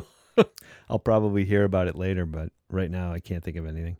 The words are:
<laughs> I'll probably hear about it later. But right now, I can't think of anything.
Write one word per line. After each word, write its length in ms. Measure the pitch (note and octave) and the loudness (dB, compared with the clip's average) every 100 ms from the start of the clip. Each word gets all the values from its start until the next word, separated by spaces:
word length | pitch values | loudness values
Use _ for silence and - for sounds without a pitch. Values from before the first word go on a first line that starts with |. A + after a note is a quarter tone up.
| - _ _ | 2 _ _
<laughs> 560 | - - - - - _ | 2 2 0 -20 -20 _
I'll 100 | A2+ | -2
probably 440 | - A2 G#2+ G2+ | 2 2 4 0
hear 200 | F#2+ G2+ | 2 4
about 240 | G2+ F#2+ F2+ | 4 2 0
it 80 | E2 | -2
later. 320 | F#2 F#2 E2+ | -2 -2 -2
But 240 | D#2+ E2 - _ | -6 -8 -12 _
right 220 | F#2 F2+ | -4 -4
now, 220 | F#2 F2 | -4 -4
I 60 | E2+ | -6
can't 240 | - F2 | -6 -8
think 140 | E2+ E2 | -6 -8
of 80 | D#2+ | -8
anything. 320 | D#2+ E2 | -8 -8